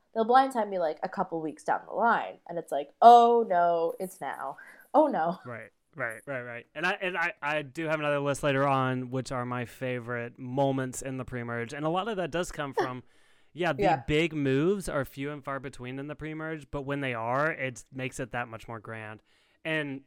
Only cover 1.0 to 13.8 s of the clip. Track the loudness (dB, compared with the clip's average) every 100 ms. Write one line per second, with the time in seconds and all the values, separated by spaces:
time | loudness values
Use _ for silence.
1 | -4 -4 -4 -4 -6 -6 -2 -2 -2 0
2 | 2 2 0 -10 -10 -8 -4 -4 -4 8
3 | 12 12 10 6 4 4 4 4 0 -2
4 | -8 -8 -8 -8 -8 -10 -16 -20 0 4
5 | 4 2 -2 -2 -8 -12 -14 _ _ -6
6 | -6 -6 -8 -8 -8 -12 -12 -4 -2 -2
7 | -2 -2 -2 -2 -2 -2 -4 -6 -2 0
8 | 0 0 0 0 2 4 4 4 2 0
9 | -2 -4 -4 -4 -4 -4 -6 -6 -6 -6
10 | -4 -6 -6 -10 -4 0 2 2 -2 -6
11 | -8 -8 -6 -6 -6 -6 -6 -4 -2 -2
12 | -2 -4 -2 -2 -4 -6 -6 -2 -4 -4
13 | -12 _ _ _ _ -4 -2 2